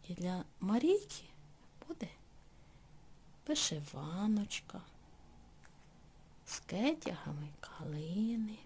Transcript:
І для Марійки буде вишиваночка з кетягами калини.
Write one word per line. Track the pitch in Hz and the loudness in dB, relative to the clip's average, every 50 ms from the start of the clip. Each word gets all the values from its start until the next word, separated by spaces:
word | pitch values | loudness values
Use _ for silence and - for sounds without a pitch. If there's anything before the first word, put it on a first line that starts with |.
| - | -8
І | - 180 | -8 -6
для | 175 175 180 185 180 - - - - | -2 -2 -2 -2 -2 -4 -8 -8 -4
Марійки | 185 190 214 240 - 339 392 415 - - - - - - - - - - - - - - - - - | 2 4 4 6 8 6 6 6 4 -2 -8 -8 -10 -14 -18 -20 -20 -20 -20 -20 -20 -20 -18 -18 -10
буде | - 330 - 226 - - - - - - - - - - - - - - - - - - - - - - - - - - - - | -10 -8 -6 -6 -8 -8 -16 -20 -20 -20 -20 -20 -20 -20 -20 -20 -20 -20 -20 -20 -20 -20 -20 -20 -20 -20 -20 -20 -20 -20 -10 0
вишиваночка | - 302 294 - - 165 151 147 143 - 139 143 151 170 185 208 214 214 208 202 208 - - - - - 185 175 - - - - - - - - - - - - - - - - - - - - - - - - - - - - - - - - | 0 2 4 4 4 2 0 -4 -6 -8 -8 -6 -4 -2 2 4 6 6 4 4 0 -4 -6 -6 -8 -12 -12 -12 -12 -20 -20 -20 -20 -20 -20 -20 -20 -20 -20 -20 -20 -20 -20 -20 -20 -20 -20 -20 -20 -20 -20 -20 -20 -20 -20 -20 -20 -20 -16 -2
з | - - - | -2 -2 -2
кетягами | - - 165 185 226 285 320 311 - - 180 - - 147 147 147 147 147 - - | 0 0 0 4 4 4 4 2 0 -4 -4 -2 -4 -4 -4 -4 -6 -8 -10 -12
калини. | - - - - 151 156 147 147 156 160 175 202 220 226 233 226 220 214 214 - - | -14 -12 -10 -8 -6 -4 -2 -2 -2 0 2 2 2 4 2 2 0 -2 -4 -8 -14